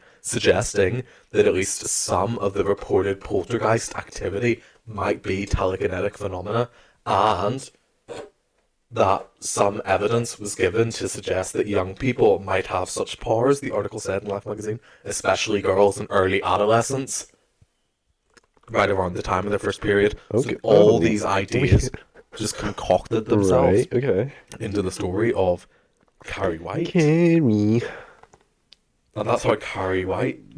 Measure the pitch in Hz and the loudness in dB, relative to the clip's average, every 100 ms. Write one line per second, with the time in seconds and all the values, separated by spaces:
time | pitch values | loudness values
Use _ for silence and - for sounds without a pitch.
0 | _ _ - 117 104 92 110 101 92 123 | _ _ -6 0 2 2 2 0 0 -2
1 | - - _ - 104 90 98 - - - | -8 -16 _ 2 2 2 -2 -4 -6 -4
2 | - 92 101 117 101 101 98 101 - 101 | -2 0 0 -2 -2 -2 -2 -2 0 0
3 | 98 98 - - - 120 110 113 - - | 0 -4 -4 -6 -2 -2 2 0 -2 -10
4 | - - 98 101 120 113 - _ 113 101 | -12 -8 -6 -2 0 -2 -6 _ -12 -4
5 | 92 - 98 95 98 - 95 95 98 90 | -4 -2 -4 -4 -2 0 0 0 -2 -2
6 | 101 - 101 90 90 110 120 _ _ _ | -4 -4 -8 -6 -4 -2 -2 _ _ _
7 | - 98 107 90 101 135 - _ _ _ | 2 6 6 4 0 -4 -8 _ _ _
8 | - - - _ _ _ _ _ _ 117 | -18 -16 -16 _ _ _ _ _ _ 2
9 | 98 90 - _ - - 101 107 98 95 | 2 2 -2 _ -4 0 0 0 0 2
10 | 104 117 117 - 101 - 92 110 113 - | 2 0 -2 -6 -8 0 0 2 0 -2
11 | 95 - 95 92 92 - 104 98 92 95 | -6 -6 -4 -4 -2 -2 -2 -2 -2 -4
12 | 127 120 113 95 98 95 - 95 92 - | -2 2 4 4 0 -2 -2 -4 -4 -6
13 | 98 - 131 113 131 139 139 107 98 110 | -8 -6 -2 0 2 0 -2 -4 -6 -6
14 | - 98 101 101 120 107 107 113 - - | -6 -6 -6 -8 -8 -10 -8 -8 -10 -16
15 | - - 98 95 - 101 95 95 101 98 | -10 -4 0 0 0 -2 2 4 4 2
16 | 104 101 95 98 90 92 104 113 - 135 | -2 0 2 0 0 2 4 2 2 -4
17 | 131 - - _ _ _ _ _ _ _ | -6 -8 -12 _ _ _ _ _ _ _
18 | _ _ _ _ _ _ - 110 101 95 | _ _ _ _ _ _ -6 0 2 2
19 | 92 107 - 92 101 101 98 - 104 101 | -2 -4 -2 -2 -2 -2 -4 -4 0 2
20 | 104 - - 104 - - 117 104 107 117 | 2 0 -4 -2 -2 -2 4 6 8 6
21 | - 104 104 98 101 - - - 123 - | 2 0 0 -2 -2 0 4 4 2 -8
22 | - - - - 107 - 104 - - 92 | -18 -20 -18 -8 -6 -6 -8 -4 0 0
23 | - 220 214 107 98 - 175 107 143 120 | 2 -4 2 2 4 4 4 2 2 0
24 | 135 92 139 - - - 120 101 92 - | 0 0 -2 -6 -18 -10 -6 -2 -4 -4
25 | 101 95 117 98 92 87 - _ _ _ | -4 -2 0 2 2 0 -4 _ _ _
26 | _ _ - - 98 160 165 120 170 180 | _ _ -12 -4 -4 -4 -6 -6 -2 2
27 | 151 165 170 165 131 107 104 117 - - | 4 4 4 4 4 4 4 2 -2 -10
28 | - - - _ _ _ _ _ _ _ | -18 -20 -20 _ _ _ _ _ _ _
29 | _ 107 107 117 - 107 - - 92 92 | _ -6 -2 0 2 0 -2 -6 -2 -2
30 | 92 90 131 - - | -2 -2 -4 -6 -12